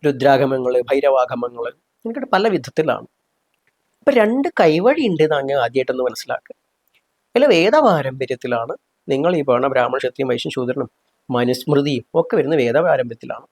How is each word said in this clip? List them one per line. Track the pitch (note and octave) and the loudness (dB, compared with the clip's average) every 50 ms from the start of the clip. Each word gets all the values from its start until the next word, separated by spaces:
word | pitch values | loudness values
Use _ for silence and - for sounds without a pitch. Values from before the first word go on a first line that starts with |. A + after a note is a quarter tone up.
| - | 0
രുദ്രാഗമങ്ങള്, | D3+ C#3 B2+ B2+ C#3 C#3 C3 C3 C3 C3+ C3 B2+ B2+ B2+ B2 B2 B2 | -2 -2 2 4 4 4 4 4 2 0 -2 -2 0 0 0 0 0
ഭൈരവാഗമങ്ങള്, | C3+ C#3 C#3 C#3+ C3+ C3 B2+ B2 C3 A#2+ A#2+ A#2+ B2 A#2+ A#2 A#2+ B2+ _ _ _ _ _ _ | 0 2 2 2 2 2 2 0 -2 -6 -8 -8 -8 -8 -10 -10 -10 _ _ _ _ _ _
ഇങ്ങനെയൊക്കെ | A3+ A3+ C#4+ C4 C4+ - | -10 -10 -10 -6 -2 -2
പല | F#3 G3 A3+ | 0 0 0
വിധത്തിലാണ്. | G3 E3+ B2 - - - D#3+ D3+ A#2+ G#2 A2+ - _ _ _ _ _ _ _ _ _ _ _ _ _ _ _ _ _ | 0 -2 -6 -6 -4 -2 -2 -2 -2 -4 -6 -16 _ _ _ _ _ _ _ _ _ _ _ _ _ _ _ _ _
അപ്പൊ | _ _ - | _ _ 2
രണ്ട് | C#4 B3+ G#3+ G#3 A#3 C4 C#4 F4 - - | 4 4 4 2 2 -2 -2 -4 0 2
കൈവഴി | G#3 E3 D#3 D#3+ F#3 A#3+ C#4+ D#4 D4+ A3+ | 2 4 4 4 2 2 2 2 0 -2
ഉണ്ട് | F3+ D#3 D#3 | 0 2 0
എന്ന് | D3+ D#3 C#3+ | 0 0 -2
അങ്ങ് | C3+ C3+ C#3 C#3 B2 | -2 -2 -2 -2 -2
ആദ്യമായിട്ടൊന്ന് | A#2 A#2+ C3+ C3 - C3 B2+ B2+ B2 | -2 -2 -2 -2 -2 -4 -4 -4 -4
മനസ്സിലാക്കുക. | A2 - - B2+ B2+ - _ _ - _ _ _ _ _ _ _ _ _ _ _ _ _ _ _ _ | -4 -8 -10 -10 -10 -10 _ _ -20 _ _ _ _ _ _ _ _ _ _ _ _ _ _ _ _
അല്ല, | A#3+ C4+ D4 | 2 4 4
വേദപാരമ്പര്യത്തിലാണ് | A3 E3 E3 G3+ A#3+ D#4 D4 A#3+ F#3 D#3 C3+ C3+ C3 C3+ C3 B2 C3 B2 - B2+ B2 A#2 A2+ B2 E3 - _ _ _ _ _ - | 4 4 4 4 2 4 4 4 2 2 0 -4 -6 -6 -6 -6 -6 -8 -4 -4 -4 -4 -4 -6 -10 -14 _ _ _ _ _ -4
നിങ്ങൾ | C#3+ C3+ C#3+ E3+ F#3 | -4 0 0 0 0
ഈ | E3 C#3+ C#3 | 0 0 0
പറയുന്ന | B2+ B2 B2+ C#3 C3+ | 0 2 2 0 0
ബ്രാഹ്മണ, | C3 B2 A#2+ B2+ C3 | 0 0 0 -2 -4
ക്ഷത്രിയം, | - B2+ - - C3+ C3 | -4 -4 -4 -4 -2 -2
വൈശ്യം, | B2 A#2 - - - | -2 -2 -4 -6 -6
ശൂദ്രനും | - B2 A#2+ B2+ C3+ B2+ A2+ _ _ _ _ _ _ _ _ | -6 -6 -6 -4 -6 -6 -10 _ _ _ _ _ _ _ _
മനുസ്മൃതിയും | B2+ A#2+ B2 B2 B2+ B2 - - D3 C#3+ C#3+ D3 C#3+ B2 A#2+ _ _ | -2 0 0 0 -2 -2 -2 0 0 2 2 0 -2 -4 -6 _ _
ഒക്കെ | E3 E3 E3 - | -2 -2 0 0
വരുന്ന | G3+ D3+ C3+ D#3+ | 0 0 0 2
വേദപാരമ്പര്യത്തിലാണ്. | D#3 B2+ A#2+ A#2 C#3+ E3 F3+ D3+ C3 B2+ A#2+ A#2 A#2 - B2+ A#2 A2 C#3 _ | 0 0 2 2 2 2 2 2 0 0 -4 -6 -14 -12 -12 -12 -12 -12 _